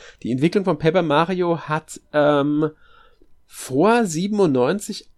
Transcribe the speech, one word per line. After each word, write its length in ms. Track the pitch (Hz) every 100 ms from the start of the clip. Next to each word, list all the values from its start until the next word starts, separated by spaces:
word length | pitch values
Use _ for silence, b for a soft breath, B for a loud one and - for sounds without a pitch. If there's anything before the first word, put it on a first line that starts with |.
| B B
die 100 | 107
Entwicklung 320 | 127 165 208
von 140 | 185 151
Paper 240 | 160 185
Mario 600 | 165 147 170 180 175 160
hat, 380 | - 156 - - _
ähm, 560 | 151 147 143 147 147 156 b b b b b _ - _
vor 540 | - - 131 202 240
siebenundneunzig 1080 | 202 156 202 208 180 127 127 202 - 190 -